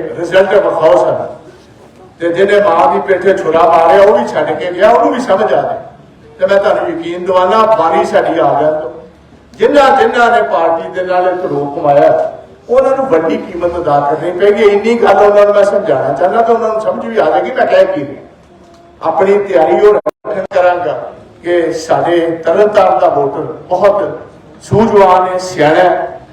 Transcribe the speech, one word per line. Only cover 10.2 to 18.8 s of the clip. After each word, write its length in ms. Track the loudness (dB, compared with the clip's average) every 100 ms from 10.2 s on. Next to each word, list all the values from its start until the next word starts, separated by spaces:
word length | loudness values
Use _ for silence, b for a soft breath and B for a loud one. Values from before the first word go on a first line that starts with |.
| 2
ਨੇ 120 | 2 0
ਪਾਰਟੀ 400 | -2 -2 -2 -6
ਦੇ 80 | -8
ਨਾਲ 260 | -2 0 0
ਇੱਕ 160 | -2 -4
ਰੋਕ 220 | -4 -6
ਕਮਾਇਆ, 640 | -4 2 4 4 2 -2 -8 -20 -16 -2
ਉਹਨਾਂ 280 | 0 2 0
ਨੂੰ 100 | 0
ਵੱਡੀ 300 | 0 0 -4
ਕੀਮਤ 400 | -8 -6 -6 -4
ਅਦਾ 220 | -2 0
ਕਰਨੀ 300 | 0 -4 -4 0
ਪਏਗੀ। 240 | 2 4
ਇੰਨੀ 320 | 2 2 0 0
ਗੱਲ 140 | 2 4
ਉਹਨਾਂ 280 | 4 4 4
ਨੂੰ 80 |
ਮੈਂ 100 | 4
ਸਮਝਾਉਣਾ 480 | 2 0 -2 -2 -2
ਚਾਹੁੰਦਾ 300 | -2 -2 0
ਤਾਂ 120 | 0
ਉਹਨਾਂ 140 | 0 -2
ਨੂੰ 120 | -4
ਸਮਝ 260 | -4 -6 -6
ਵੀ 120 | -2
ਆ 60 |
ਜਾਏਗੀ 280 | 0 0 -2
ਮੈਂ 140 | -2 0
ਕਹਿ 200 | 2 2
ਕੀ 140 | -2
ਰਿਹਾ। 1080 | -8 -14 -20 _ _ -20 -20 -20